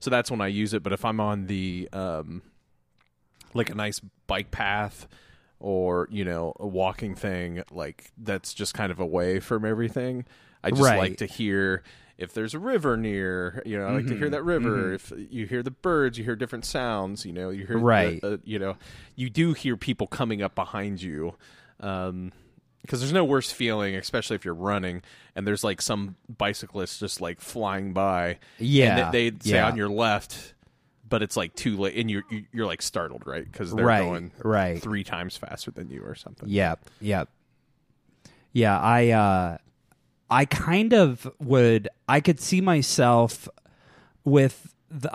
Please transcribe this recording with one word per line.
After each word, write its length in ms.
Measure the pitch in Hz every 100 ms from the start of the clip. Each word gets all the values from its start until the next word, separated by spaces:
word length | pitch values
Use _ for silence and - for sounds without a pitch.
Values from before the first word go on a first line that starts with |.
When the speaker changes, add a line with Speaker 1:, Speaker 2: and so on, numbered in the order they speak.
Speaker 1:
so 100 | -
that's 180 | 123 120
when 80 | 117
I 80 | 98
use 260 | 101 107
it. 80 | 110
But 100 | 95
if 120 | 98
I'm 160 | 113 110
on 260 | 104 104 92
the, 420 | 98 92 90 90
um, 500 | 95 95 80 78 87 - _ _ _ _ _ _ _ _ _ -
like, 160 | 120 117
a 60 | 104
nice 240 | 104 - 98 _ -
bike 240 | 98 104
path 560 | - 101 104 104 - - - _ _ _ _
or, 460 | 101 95 90 90 87
you 140 | 104
know, 300 | 92 85 82 -
a 80 | 104
walking 480 | 92 95 95 110
thing, 480 | 92 104 90 87 85 -
like, 420 | 87 76 - - -
that's 380 | 110 98 -
just 180 | - 104
kind 180 | - 101
of 80 | 87
away 420 | 87 90 90 95
from 240 | - 113 110
everything. 580 | 110 117 131 127 127 123 - _ _
I 60 | -
just 120 | 127
Speaker 2:
Right. 160 | 135 104
Speaker 1:
like 180 | 95 92
to 80 | 101
hear 560 | - 107 98 95 92 - - - -
if 160 | 90
there's 220 | - 110
a 40 | 151
river 380 | 220 240 151 113
near, 640 | 110 98 95 92 90 95 -
you 100 | 104
know, 80 | 98
I 60 |
like 140 | 131 117
to 80 |
hear 120 | 117 147
Speaker 2:
Mm-hmm. 40 |
Speaker 1:
that 100 | 143
river. 540 | 165 170 120 104 95 95
Speaker 2:
Mm-hmm. 240 | - -
Speaker 1:
If 100 | 104
you 140 | 123 104
hear 160 | 123
the 80 | 123
birds, 460 | 131 185 165 135 117
you 80 |
hear 120 | 113 113
different 280 | 123 120
sounds, 600 | - 151 123 107 95 104 95
you 60 |
know, 180 | 87 92
you 160 | 98 98
hear 100 | 113
the, 60 |
Speaker 2:
Right. 380 | 117 107 87 82
Speaker 1:
uh, 120 | 101 104
you 140 | - 107
know, 180 | 95 95 - - - -
you 120 | 123
do 240 | 110 170
hear 240 | 151 139 117
people 300 | - 127 101
coming 340 | - 123 104
up 120 | 98
behind 480 | - 92 107 101 95
you. 320 | 92 76 82 - - - _ -
Um, 520 | 101 95 92 90 92 - _ _ _ _ -
'cause 140 | 127
there's 120 | 131
no 120 | 180
worse 260 | 156 135 -
feeling, 440 | - 117 107 101 95
especially 400 | - 123 - 107
if 80 |
you're 100 | 92
running 480 | 85 95 101 90 87 - - -
and 120 | - 101
there's, 160 | 104
like, 180 | 110 92
some 340 | - 104 101 92 -
bicyclist 720 | 113 101 104 104 101 90 -
just, 200 | 104 -
like, 180 | 87 87
flying 520 | - 123 104 98 98
by. 460 | 92 98 90 87 87 - -
Speaker 2:
Yeah, 480 | 117 143 123 90 85
Speaker 1:
And 60 |
they, 160 | 120 117
they 60 | 107
say 160 | - 104
Speaker 2:
yeah. 100 | 110
Speaker 1:
on 100 | 113
your 120 | 101
left, 640 | 104 117 104 - - - - _ _ _ _ -
but 140 | 117
it's, 140 | 104 -
like, 180 | 85
too 220 | - - 101
late, 200 | 98 92
and 140 | 113
you're, 120 | 101 - 107 101
you're, 140 | 113 107
like, 160 | 82
startled, 400 | - 92 82 62 -
right? 240 | 73 71
'Cause 220 | - 92
they're 100 | 104
Speaker 2:
Right, 200 | 120 110
Speaker 1:
going 280 | 90 87 87 -
Speaker 2:
right. 360 | 110 107 92 85
Speaker 1:
three 240 | 107 104
times 320 | 101 85 90 -
faster 340 | - - -
than 180 | - 87
you 120 | 67
or 120 | 50
something. 340 | - - - 104
Speaker 2:
Yep, 320 | 101 90 82 - _
yep. 280 | 104 98 71 _ _ _ _ _ _ _ _ _ - _ _
Yeah, 260 | 123 110 98
I, 320 | 107 120 117
uh, 480 | 113 101 95 87 82 - _ _ _ _ _ _
I 140 | 123
kind 480 | 143 - 165 180 220
of 380 | 226 165 120 131 -
would, 480 | 139 131 120 113 104 - -
I 120 | 139
could 200 | 151 156
see 200 | - 185
myself 880 | 190 160 131 - 123 120 117 - - - _ _ _ - _ _
with, 500 | - 143 135 - - - _
the, 160 | 156 123